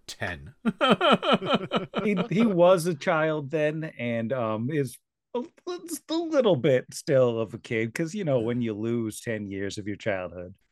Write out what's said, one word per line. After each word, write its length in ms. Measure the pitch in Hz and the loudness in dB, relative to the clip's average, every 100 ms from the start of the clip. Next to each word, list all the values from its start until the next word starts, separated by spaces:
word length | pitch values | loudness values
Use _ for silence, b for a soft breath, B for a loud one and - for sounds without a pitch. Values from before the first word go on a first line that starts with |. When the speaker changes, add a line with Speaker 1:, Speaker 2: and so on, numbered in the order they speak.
| - | -12
Speaker 1:
ten. 460 | - 98 78 69 - | -8 -8 -8 -12 -6
<laughs> 1400 | 233 - 262 220 330 226 - 247 196 233 190 - 190 - | -4 2 4 4 6 4 4 2 2 -2 -2 -4 -4 -4
Speaker 2:
He, 140 | 202 196 233 | -2 -2 0
he 160 | 170 | 0
was 420 | 233 175 175 185 165 | 2 6 6 6 2
a 100 | 156 | -2
child 560 | 190 160 156 156 139 | 0 0 0 -2 -4
then 400 | 156 151 156 156 - | 0 0 -2 -8 -6
and, 360 | 120 117 113 | -4 -2 -2
um, 380 | 131 110 110 123 | -2 -2 -2 -2
is 260 | 156 127 - _ _ _ 247 | -2 -2 -6 _ _ _ -8
a, 60 | 247 _ - 349 339 | -8 _ -10 -10 -10
just 220 | 320 - | -12 -6
a 40 | |
little 420 | 330 330 302 220 151 | -4 0 2 4 4
bit 300 | 147 127 - | 4 2 0
still 460 | - - 135 123 113 | -8 2 4 4 2
of 160 | 110 | -4
a 40 | 113 | -6
kid 360 | - 113 113 | -4 -2 -2
'cause, 180 | - 165 | -2 -4
you 120 | 208 | -4
know, 160 | 175 131 | 0 0
when 200 | 113 123 | 0 0
you 140 | 117 | -2
lose 460 | 104 113 117 110 - | -2 -2 -2 -4 -6
ten 260 | 123 107 101 | -6 -6 -6
years 320 | 98 98 101 | -6 -6 -6
of 80 | 101 | -8
your 80 | 98 | -6
childhood. 560 | 110 95 90 87 90 95 _ | -2 -2 -4 -10 -14 -16 _